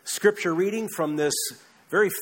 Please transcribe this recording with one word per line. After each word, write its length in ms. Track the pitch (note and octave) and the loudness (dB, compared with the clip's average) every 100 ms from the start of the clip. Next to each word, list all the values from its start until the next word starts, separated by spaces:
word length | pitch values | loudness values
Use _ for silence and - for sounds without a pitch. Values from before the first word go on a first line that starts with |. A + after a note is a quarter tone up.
scripture 480 | - - G#3 G#3 F3 | -10 2 2 2 0
reading 360 | D#3+ G3 A3+ A3 | 0 0 -2 -4
from 280 | - D3+ D3+ | -4 -2 0
this 160 | D3 - - A#2+ - _ - | 0 -2 -6 -10 -20 _ -2
very 220 | F3+ G3+ - | 2 2 2